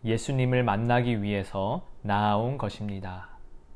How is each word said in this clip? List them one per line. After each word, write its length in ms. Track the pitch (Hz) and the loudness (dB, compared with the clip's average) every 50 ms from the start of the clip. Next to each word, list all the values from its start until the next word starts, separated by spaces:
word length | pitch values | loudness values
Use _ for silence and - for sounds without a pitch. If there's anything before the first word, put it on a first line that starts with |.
| - | -2
예수님을 580 | 110 113 113 - - 139 131 127 127 127 127 | 0 0 0 0 0 0 2 2 4 4 4
만나기 600 | 123 110 98 104 117 120 120 123 120 123 117 104 | 4 2 2 2 2 4 4 4 4 4 2 0
위해서 640 | 101 104 104 98 92 - - 98 95 107 135 180 - - - - | 0 0 0 0 -2 -2 -2 -2 -2 0 -2 -4 -6 -10 -14 -6
나아온 560 | - 104 101 104 104 104 104 104 117 127 143 - | -2 0 2 4 4 4 4 2 2 0 -2 -2
것입니다. 680 | 110 101 - - 107 104 98 95 95 92 90 92 92 - - - - - - - - - - | -4 -6 -6 -6 -6 -6 -6 -6 -8 -8 -10 -10 -12 -14 -16 -16 -16 -16 -16 -16 -16 -16 -14